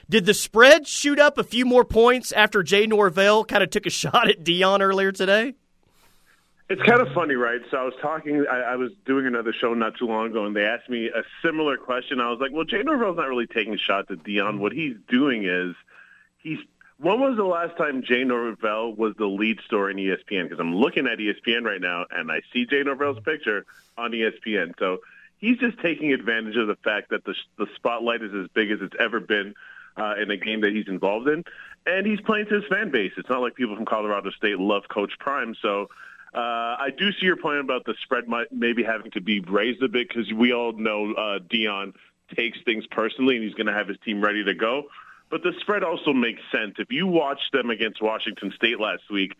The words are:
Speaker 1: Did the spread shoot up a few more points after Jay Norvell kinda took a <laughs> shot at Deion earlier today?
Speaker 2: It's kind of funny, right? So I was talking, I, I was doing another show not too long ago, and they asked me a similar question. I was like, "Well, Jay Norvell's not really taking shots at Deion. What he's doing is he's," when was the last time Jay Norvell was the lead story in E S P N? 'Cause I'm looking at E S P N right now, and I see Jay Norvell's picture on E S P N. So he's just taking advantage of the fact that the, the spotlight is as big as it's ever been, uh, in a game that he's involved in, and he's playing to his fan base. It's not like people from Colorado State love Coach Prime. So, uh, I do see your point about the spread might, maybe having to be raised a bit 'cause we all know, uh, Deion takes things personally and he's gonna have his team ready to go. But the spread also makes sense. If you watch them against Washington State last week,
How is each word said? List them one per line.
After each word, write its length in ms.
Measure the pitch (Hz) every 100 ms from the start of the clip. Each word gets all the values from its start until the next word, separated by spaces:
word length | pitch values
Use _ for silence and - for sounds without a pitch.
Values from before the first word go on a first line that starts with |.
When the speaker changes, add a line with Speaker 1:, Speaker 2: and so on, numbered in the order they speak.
| -
Speaker 1:
Did 160 | 208 185
the 80 |
spread 540 | 196 - 208 254 320 285
shoot 320 | - 285 285
up 180 | 294 285
a 60 |
few 220 | - 226 254
more 200 | 247 -
points 460 | 220 233 247 -
after 320 | - 208 208
Jay 240 | 151 196 220
Norvell 560 | 214 202 170 196 214
kinda 240 | 214 285 190
took 180 | 208 180
a 40 |
<laughs> 120 | -
shot 260 | 156 226 226
at 140 | -
Deion 360 | 156 175 185 196
earlier 320 | 196 196 196
today? 420 | 190 190 202 240 240 _ _ _ _ _ _ _ _ _ _ -
Speaker 2:
It's 120 | 190
kind 200 | - 240
of 80 | 247
funny, 220 | 143 160 127
right? 240 | 120 120 117
So 80 | 139
I 60 |
was 100 | 127 -
talking, 440 | 147 156 151 147 143
I, 120 | 123
I 140 | 120 127
was 140 | 123 - -
doing 220 | 135 131
another 260 | 120 113
show 200 | 113 120
not 240 | 117 110 -
too 100 | 120
long 200 | 110 113
ago, 180 | 110 104
and 100 | 104
they 100 | 104
asked 240 | 117 -
me 180 | 120 113
a 140 | 113 - -
similar 340 | 165 156 156 131
question. 440 | - 127 123 127
I 80 | 120
was 80 | 117
like, 140 | 135
"Well, 100 | 151
Jay 180 | 160 214
Norvell's 360 | 269 294 220 170
not 100 | 143
really 180 | 127 117
taking 320 | 117 104 101
shots 320 | - 98 95
at 140 | 90
Deion. 340 | - 101 101 104
What 120 | 101
he's 240 | 123 156 110 -
doing 340 | 123 143 117
is 320 | 95 90 90 85 _ - - - _ _
he's," 220 | 160 156 - _ - _
when 220 | 151 220
was 160 | 269 226
the 80 |
last 340 | 196 170 170 170
time 260 | 151 131
Jay 200 | 120 123
Norvell 720 | 127 120 117 104 110 107 117
was 220 | 107 110 104
the 100 | 104
lead 320 | 98 110 107 -
story 260 | 107 98
in 80 | 98
E 120 | 95
S 80 | 92 -
P 120 | 95
N? 100 | 85
'Cause 120 | 85
I'm 140 | 85
looking 340 | 87 147 170 131
at 120 | 113
E 100 | 104
S 60 | 98
P 100 | -
N 120 | 117 117
right 160 | 98
now, 240 | 90 87 87
and 220 | 87 80
I 100 | 80 -
see 120 | 123 120
Jay 160 | 139
Norvell's 360 | 139 131 143 123
picture 460 | 110 151 120 101 - - _ -
on 160 | 117 113
E 80 |
S 100 | 110 -
P 160 | 113 104
N. 160 | 82 -
So 220 | 95 92 - - - -
he's 180 | 214 247
just 200 | 240 -
taking 340 | 175 147 151
advantage 420 | 131 110 113 110 110
of 120 | 107
the 100 | 98
fact 320 | - 104 -
that 160 | 107 -
the, 100 | - - -
the 80 | 101 -
spotlight 460 | 127 117 117 117
is 100 | 110
as 140 | 101 90
big 180 | - 107
as 80 | 104
it's 160 | 92 -
ever 220 | 117 110
been, 360 | 90 107 98 101 - - - -
uh, 160 | 107 104
in 80 | 101
a 60 | 98
game 240 | 107 110
that 100 | 104
he's 160 | 104 98
involved 400 | 92 95 107 131
in, 160 | 156 175 - - - -
and 200 | 185 202
he's 140 | 208
playing 240 | - 214 214
to 160 | 208
his 40 | 202
fan 220 | 190 214
base. 200 | 127 95 -
It's 100 | -
not 140 | 127
like 140 | 123 -
people 200 | 120 104
from 100 | 107
Colorado 440 | 110 107 101 95
State 280 | - 107 98
love 240 | 98 101 -
Coach 260 | - 101 -
Prime. 360 | - 139 117 110
So, 280 | 107 101 98 - - - -
uh, 440 | - 120 117 117 123
I 120 | 139 139
do 160 | 196
see 140 | 190 185
your 100 | 165
point 240 | 160 147
about 260 | 135 127 -
the 100 | 107
spread 240 | - 123 120
might, 260 | 117 117
maybe 300 | 127 117 120
having 280 | 107 110 107
to 80 | 104
be 220 | 92 104
raised 420 | 87 101 117 110
a 60 | 127
bit 240 | 120 120
'cause 180 | 117 101
we 220 | 110 123
all 180 | 120 117
know, 380 | 110 110 107 107
uh, 260 | 110 107 101
Deion 540 | 90 117 107 98 98 - _ _ - -
takes 220 | 120 -
things 220 | - 110 107
personally 480 | - 110 - 131 123
and 80 |
he's 120 | 110 -
gonna 180 | 107
have 160 | 104 98
his 80 | 95 -
team 180 | 104
ready 200 | 104 104 101
to 80 |
go. 320 | 87 113 135 147 - - - -
But 140 | 165
the 100 | 170 170
spread 240 | - 208
also 300 | 180 170 156
makes 280 | 131 117 107 -
sense. 260 | 123 110 92
If 120 | 104
you 160 | 127 190
watch 360 | 170 139 139 -
them 180 | 139 120
against 320 | 110 110 -
Washington 520 | 110 110 - 101 98 92
State 240 | 117 113
last 300 | 104 87 -
week, 240 | 101 95